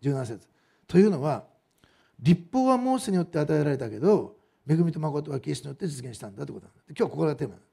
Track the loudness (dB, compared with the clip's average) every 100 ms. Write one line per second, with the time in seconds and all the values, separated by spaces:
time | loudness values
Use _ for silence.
0 | -4 -2 -4 -10 -16 _ _ _ 2 4
1 | 6 4 -2 -4 -8 _ _ _ _ _
2 | _ -2 2 2 2 0 2 2 2 -2
3 | 0 -2 0 -2 0 2 2 -2 -4 0
4 | 4 4 2 -10 _ _ 0 2 2 0
5 | -4 -4 -6 -6 -6 -8 -8 -8 -8 -8
6 | -12 -14 -14 -12 -12 -12 -18 _ -16 -2
7 | -2 0 -2 0 -6 -8 _